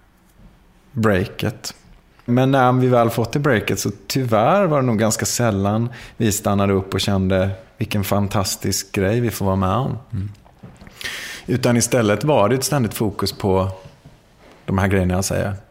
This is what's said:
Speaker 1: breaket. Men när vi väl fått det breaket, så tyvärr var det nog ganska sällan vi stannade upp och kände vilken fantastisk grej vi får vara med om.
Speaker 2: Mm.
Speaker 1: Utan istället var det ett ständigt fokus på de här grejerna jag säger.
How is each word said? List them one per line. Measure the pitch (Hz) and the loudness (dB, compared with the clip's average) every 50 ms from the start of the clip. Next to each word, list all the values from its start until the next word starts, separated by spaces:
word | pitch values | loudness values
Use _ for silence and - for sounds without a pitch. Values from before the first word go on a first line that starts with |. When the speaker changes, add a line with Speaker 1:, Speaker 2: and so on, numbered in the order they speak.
| _ _ _ _ _ _ _ _ - - - _ _ _ _ _ _ _ - | _ _ _ _ _ _ _ _ -20 -20 -20 _ _ _ _ _ _ _ -6
Speaker 1:
breaket. | 120 107 110 101 90 98 - - - - 107 107 - - - - - _ - - - _ _ _ _ - | 0 2 2 2 2 0 -2 -6 -6 -6 -6 -6 -8 -14 -16 -16 -18 _ -20 -20 -20 _ _ _ _ -4
Men | - 120 127 131 135 | 0 2 2 2 4
när | 139 135 127 127 127 | 4 4 4 4 4
vi | 127 127 127 | 4 2 4
väl | 123 120 117 113 | 4 4 4 2
fått | - 123 113 110 - | 2 -2 -2 -2 -2
det | 151 | -2
breaket, | 143 151 123 104 - - 104 98 | 0 2 2 2 0 -2 -4 -4
så | - 107 101 - - | -4 -6 -6 -8 -10
tyvärr | - - 139 131 117 110 104 110 139 180 202 202 | -6 -4 -2 -2 0 2 2 4 4 4 2 2
var | 165 151 143 | 2 2 0
det | 127 | 0
nog | 127 113 101 | 0 0 2
ganska | 113 107 107 - 107 | 0 0 0 -2 -4
sällan | - - - 120 117 101 98 98 101 104 113 117 120 - - - - - | -4 -2 0 0 0 0 0 0 0 0 0 -2 -4 -6 -12 -20 -16 -6
vi | - 120 107 95 | -2 0 0 0
stannade | - - 104 101 101 98 98 98 | 0 0 0 0 2 2 2 2
upp | 95 92 - - | 0 0 -2 -4
och | 95 | -4
kände | - - 101 95 95 92 95 92 92 98 98 - - - _ - | -2 0 0 0 2 2 2 2 0 0 -4 -8 -12 -18 _ -10
vilken | 110 - - 107 95 | -8 -4 -4 -4 -2
fantastisk | - 98 101 101 98 - 107 92 - - - - 101 95 - - - - | 0 0 0 0 0 -2 -2 -2 -2 -4 -6 -4 -4 -4 -4 -6 -6 -4
grej | 104 95 95 110 120 | -2 0 0 0 0
vi | 120 113 | 0 -2
får | 101 - 104 | -4 -2 -2
vara | 95 95 | 0 0
med | 98 92 92 98 | 0 0 0 0
om. | 117 135 - - 110 - - - | -2 -2 -4 -6 -8 -12 -10 -10
Speaker 2:
Mm. | 98 98 104 104 - - - _ _ - - - - - - - - - - - - - - - - - | -8 -8 -10 -12 -16 -20 -20 _ _ -20 -20 -20 -20 -20 -20 -18 -14 -12 -12 -10 -10 -12 -14 -14 -12 -6
Speaker 1:
Utan | - 123 123 - 127 117 | -4 -4 0 2 2 2
istället | 120 - - - 123 110 104 104 - - | 2 2 2 2 2 4 4 2 2 2
var | 147 147 117 101 104 | 2 4 4 4 4
det | 123 | 2
ett | - - | 0 0
ständigt | - 151 139 117 101 - | 0 0 0 0 -2 -2
fokus | - 113 101 - - 98 95 - | -2 -4 -4 -2 0 0 0 0
på | - - 101 92 95 92 95 95 - - - - _ - - - - _ _ _ _ - - - - - | 0 0 2 2 2 2 0 -4 -10 -16 -20 -20 _ -20 -20 -20 -20 _ _ _ _ -20 -20 -20 -16 -6
de | - 98 95 | -2 0 2
här | 98 95 | 2 2
grejerna | 101 95 90 90 90 | 2 2 2 2 0
jag | 92 98 | -2 -2
säger. | - 90 92 90 101 101 98 - _ | -2 -2 -2 -2 -4 -6 -8 -12 _